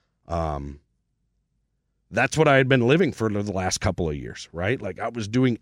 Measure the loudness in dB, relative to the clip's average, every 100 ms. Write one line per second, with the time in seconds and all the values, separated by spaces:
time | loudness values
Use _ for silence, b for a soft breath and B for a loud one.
0 | _ _ -6 -4 -4 -4 -8 -14 _ _
1 | _ _ _ _ _ _ _ _ _ _
2 | _ -2 -2 2 4 6 4 4 4 4
3 | 2 0 -2 0 -2 -2 -2 -2 -2 0
4 | -2 -4 -8 -14 -14 -6 -4 -4 -6 -8
5 | -8 -6 -2 2 2 0